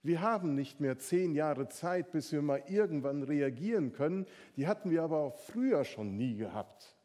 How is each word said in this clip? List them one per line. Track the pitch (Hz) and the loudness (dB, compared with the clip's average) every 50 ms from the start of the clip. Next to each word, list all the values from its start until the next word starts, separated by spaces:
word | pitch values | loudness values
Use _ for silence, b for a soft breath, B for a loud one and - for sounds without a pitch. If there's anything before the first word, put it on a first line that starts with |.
Wir | - 143 170 165 | 0 0 0 2
haben | 185 226 233 208 180 165 139 | 2 2 0 2 0 0 0
nicht | 139 139 139 - - | 0 -2 -4 -4 -2
mehr | 147 135 127 131 | 0 0 0 -2
zehn | - - 175 180 185 175 151 | -2 0 2 2 2 2 2
Jahre | 147 156 156 143 131 139 127 | 2 2 2 0 -2 -2 -6
Zeit, | - - - 175 180 180 165 - | -6 -6 -2 0 0 0 -2 -2
bis | - 156 139 - | -4 -4 -2 0
wir | 151 147 | -2 0
mal | 147 147 139 139 139 | 2 2 0 0 0
irgendwann | - 190 208 214 180 156 147 127 139 139 147 | 0 2 2 2 4 2 0 0 0 -2 -2
reagieren | 135 131 151 143 143 135 123 117 165 214 233 208 151 123 | -2 0 2 2 2 0 0 -2 -2 0 2 2 0 0
können. | 117 - 139 156 180 196 185 B B B B B B | 0 0 0 0 0 -2 -4 B B B B B B
Die | - 139 | -2 0
hatten | 170 214 208 - 185 | 0 0 0 2 2
wir | 160 165 160 | 2 2 2
aber | 160 160 151 | 2 2 0
auch | 151 135 - | 0 0 -4
früher | - - - - 233 254 269 226 147 131 | -10 -16 -8 -4 0 2 4 4 4 2
schon | - - 110 107 101 98 | 0 -4 -6 -6 -4 -2
nie | 101 123 131 113 | -2 -2 -2 -2
gehabt. | 104 110 95 - - - - - - - - - _ _ | -2 -4 -4 -4 -6 -8 -8 -14 -20 -20 -20 -20 _ _